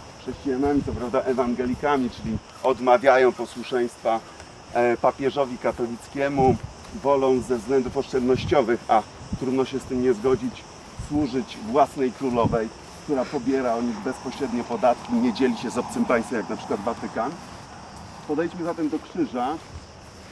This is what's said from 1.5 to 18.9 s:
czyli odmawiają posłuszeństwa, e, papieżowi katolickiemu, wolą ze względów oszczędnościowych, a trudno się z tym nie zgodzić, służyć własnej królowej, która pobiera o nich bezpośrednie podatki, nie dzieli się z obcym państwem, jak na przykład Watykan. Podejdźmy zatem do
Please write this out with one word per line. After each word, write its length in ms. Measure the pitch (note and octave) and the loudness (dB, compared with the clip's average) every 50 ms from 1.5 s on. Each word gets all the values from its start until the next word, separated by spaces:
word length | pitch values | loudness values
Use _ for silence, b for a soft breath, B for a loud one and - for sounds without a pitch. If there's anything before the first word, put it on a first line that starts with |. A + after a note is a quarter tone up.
| A#2+ A#2 B2+ B2 B2+ B2 - D3 C#3+ C3+ B2+ A#2 | 0 0 0 -2 -2 0 0 2 2 2 0 -2
czyli 280 | - - G#2 A2 A2 G2+ - - - - - | -4 -6 -6 -6 -6 -6 -6 -10 -12 -2 0
odmawiają 720 | B2+ C3 A#2 B2 B2+ B2 A#2+ A#2 C#3+ B2+ B2+ C3 B2+ - | 0 0 2 6 6 6 8 8 6 8 8 6 6 4
posłuszeństwa, 880 | - A#2+ A2+ - B2 A2 - C3+ B2 - A#2+ - - - A#2+ A2+ A2+ B B B B B B B - - - - | 2 -6 -8 -8 -10 -8 -4 -2 0 0 -2 -4 -2 0 0 0 0 B B B B B B B -20 -18 -4 0
e, 220 | - A#2+ A#2+ A#2+ | 2 2 4 2
papieżowi 600 | A#2 - C3+ B2 - C#3 C3 B2 C#3+ C#3 B2 B2+ A2+ | 4 2 0 2 2 0 0 0 0 -2 -2 -4 -2
katolickiemu, 1000 | - B2 A2+ - B2 A#2 A#2+ A2 - - - C#3 C#3 C#3 C#3+ C#3 C3 B2+ A#2+ - - - - - - - - G#2 - | -2 -2 -2 0 -4 -4 -4 -8 -12 -10 -4 -2 -2 0 2 4 6 6 4 4 -2 -8 -14 -16 -16 -14 -12 -2 2
wolą 380 | C3+ C#3+ C#3 C3+ C3 C3 B2+ | 4 4 6 6 4 4 4
ze 180 | A2+ A2+ B2+ A#2 | 2 0 -2 -2
względów 380 | G2+ A2+ C#3 C3+ B2 B2+ - | 0 2 2 2 2 2 -2
oszczędnościowych, 840 | C#3 B2+ - - C3 B2 B2 C3 - - - E3+ D3+ B2 G#2 A#2 A2 - - | -2 -2 0 0 0 4 4 2 2 2 4 4 4 6 4 2 0 2 4
a 140 | A#2 G#2+ - - - - - - - - | 4 4 4 0 -8 -16 -10 -8 -6 -4
trudno 240 | C#3 B2+ B2+ C3+ C3 | -2 0 0 0 0
się 140 | - - B2+ | 0 -2 -6
z 40 | - | -6
tym 200 | - C3+ B2+ B2 | -4 -2 2 2
nie 120 | C3 B2 | 2 2
zgodzić, 500 | G#2 G#2+ C3+ C3 - B3 B3 - - - - - - - - - - - - | 4 4 2 2 2 0 -4 -6 -8 -14 -18 -18 -18 -18 -16 -14 -12 -8 -2
służyć 500 | D3+ D3 D3+ B2+ A#2+ C3 A2+ - - - A2 G#2+ | 0 0 0 0 0 -2 -4 -4 -8 -10 -6 0
własnej 420 | A#2 D3 C#3 C3 - D3 C3+ B2+ A2 | 4 4 4 4 2 0 0 0 0
królowej, 560 | - C#3 C3 A#2+ A#2+ A2+ A2 A#2+ A2+ A2 A2+ - - - - - - - | -2 -2 0 2 2 2 2 2 0 -2 -2 -6 -12 -18 -18 -18 -12 -4
która 200 | - D3 C3 B2 | -2 0 0 0
pobiera 500 | - - C#3+ A#2 B2 C3+ C3+ C3 B2 A2+ | -2 -4 -2 0 0 0 2 2 0 0
o 80 | A#2 A#2+ | 0 0
nich 140 | A#2+ A2+ | -2 -4
bezpośrednie 680 | G#2 G#2 C3 B2+ - - C3 A#2+ - - - A#2 A#2+ A#2 | -4 -4 -6 -6 -6 -8 -10 -6 -6 -4 -2 -2 -4 -2
podatki, 480 | - A#2+ A2 A2+ B2 A#2+ - - - B2 | -2 -2 2 4 4 4 2 0 -2 0
nie 200 | A#2 A#2 B2+ G#2+ | 2 2 2 2
dzieli 240 | F#2+ C3 B2 A#2 | 2 2 2 2
się 140 | A2 B2 A#2 | 0 -4 -4
z 80 | G2 B2 | -4 -4
obcym 260 | A#2 - - B2 A#2 | -4 -2 -2 -2 2
państwem, 360 | - C3 A2+ A2+ - B2+ A2+ | 2 2 2 2 0 -4 -4
jak 100 | F#2+ - | -4 -4
na 60 | A2 | -6
przykład 240 | G2+ - - B2+ G2+ | -8 -4 -4 -4 -2
Watykan. 500 | G2 A#2 A2+ - - G#2+ - A#2+ A2+ C3+ E3+ F3 - - - - - - - - - - - - - - - - - - | -2 -4 -4 -4 -8 -6 -4 -4 -4 -4 -6 -10 -14 -16 -16 -16 -18 -18 -18 -18 -18 -18 -18 -18 -18 -18 -18 -14 -6 -4
Podejdźmy 360 | D3+ C#3 E3+ E4+ - F3+ E3 | -2 -2 -2 -2 -4 -4 -6
zatem 240 | E3+ E3 E3 E3 | -4 -2 -2 -2
do 100 | C#4+ | -2